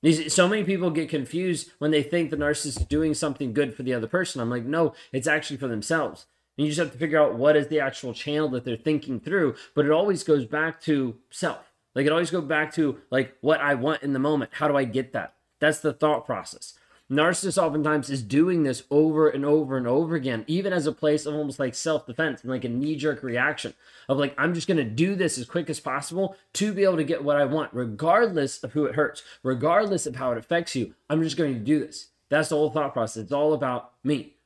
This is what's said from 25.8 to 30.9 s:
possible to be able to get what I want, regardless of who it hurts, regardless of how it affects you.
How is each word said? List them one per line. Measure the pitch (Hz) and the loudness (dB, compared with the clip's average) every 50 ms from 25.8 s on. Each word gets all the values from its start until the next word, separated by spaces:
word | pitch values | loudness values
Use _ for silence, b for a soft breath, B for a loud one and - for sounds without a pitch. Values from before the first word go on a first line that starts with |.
possible | - 147 127 143 143 - 165 180 196 185 190 B B B _ | -6 -6 -6 -6 -6 -6 -4 -2 -2 -2 -4 B B B _
to | - 196 214 202 | -2 -2 -2 0
be | 196 196 | 2 2
able | 190 185 160 | 2 4 2
to | 156 | 0
get | 135 165 123 143 | 0 -2 -2 0
what | 143 147 | 0 2
I | 147 143 | 2 2
want, | 131 139 156 147 - - | 2 2 -2 -2 -2 -4
regardless | 120 127 117 107 101 151 165 175 214 240 220 185 160 143 131 - - - | -6 -4 -4 -4 -2 2 4 4 4 4 2 2 0 -2 -2 -4 -8 -12
of | 127 - | -6 -2
who | 147 147 | 0 0
it | 131 113 | 0 2
hurts, | 139 151 - - - B B B B B | 0 0 0 -2 -10 B B B B B
regardless | 131 131 123 120 156 170 202 220 202 196 170 - | -2 -2 0 2 2 4 4 2 2 -2 -2 -2
of | 151 123 | -6 -8
how | 131 131 127 120 | -4 -4 -2 -4
it | 117 | -4
affects | 117 _ 170 170 170 - - | -4 _ -2 -2 -2 -2 -4
you. | 135 113 - | -4 -4 -4